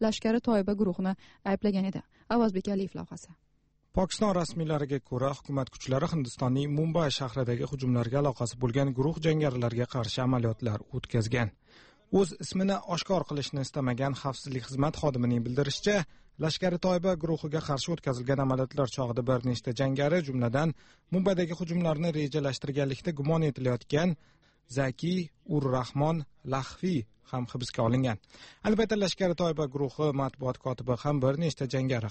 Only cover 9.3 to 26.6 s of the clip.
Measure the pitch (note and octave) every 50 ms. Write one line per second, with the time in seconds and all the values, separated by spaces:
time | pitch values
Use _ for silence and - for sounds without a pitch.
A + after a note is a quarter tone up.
9.3 | D#3 D#3 D3+ C#3+ B2 B2 A#2+ A#2 A#2 A#2 A#2+ - - C3 A2+ G#2+ - - B2+ B2+
10.3 | C3 B2 A#2 A2+ A2 - B2 A2+ G#2 - - - - B2+ - - - A#2+ G#2+ -
11.3 | B2+ A#2+ A#2+ G#2 - _ _ _ - - - - _ _ _ - - F#3+ G3 D#3
12.3 | - - E3 - - F#3 F#3+ G3 G3 F3+ - - F3 D#3+ - - G3 E3+ C#3+ -
13.3 | D3+ C#3+ C3 - - C#3 C3 - - D3+ C3 B2+ B2 A#2 C3+ C#3 C3 - - C#3
14.3 | B2 - - C#3+ B2+ B2+ A#2 - C3+ B2+ C#3 D#3 - - - D3+ C3 B2 A#2+ A#2+
15.3 | B2 A#2+ A#2 A#2+ B2 C#3 C#3+ C#3 - - - G#3 G#3 G3+ D#3 - - - - -
16.3 | _ - D3 D#3+ D3+ - F#3 F#3 F3 E3+ - F#3 F3+ F3 E3+ F#3+ F3+ D#3+ E3 D#3+
17.3 | E3 D3 - D#3 C#3+ D#3+ D3+ - C#3+ C3 - - E3+ - - D3 B2+ A#2+ B2 B2+
18.3 | C#3 C3+ C#3 C3 C3 C3 C3 - - - C#3 B2 - - C3 A#2 A#2 B2 B2 B2
19.3 | C3 B2 A#2+ B2+ A#2+ - - C3+ A#2 A2 C#3 C3+ C3+ C3+ C#3+ C#3+ E3+ F#3 E3 C#3
20.3 | C3 B2+ A#2+ A#2 A2+ C#3 D#3 E3 C#3+ - - - - _ _ - E3+ F#3 F#3 G3+
21.3 | F#3+ F3 F3+ D#3+ F3 - F#3 D#3+ E3+ F3 F3 E3 D#3 D3 E3 E3+ D3+ D3+ D3 C#3
22.3 | C3 D#3 C#3+ C#3 B2 - - C#3+ C3+ C#3+ C#3 C3+ C#3 - - F3+ D#3+ C#3+ C#3 D3
23.3 | D#3+ D#3+ D#3+ D3 B2+ - B2+ B2+ B2 A#2+ - - C#3+ D3 E3+ F#3 D#3+ - - _
24.3 | _ _ _ _ _ _ _ - B2 C3+ C#3 C3 B2 - - E3+ F3+ F#3 E3+ -
25.3 | _ _ - - D#3+ D3 C3+ C3+ B2+ B2+ B2 - - C#3 D3 D#3 D#3+ E3 C#3+ -
26.3 | _ _ - C3 C3+ C3+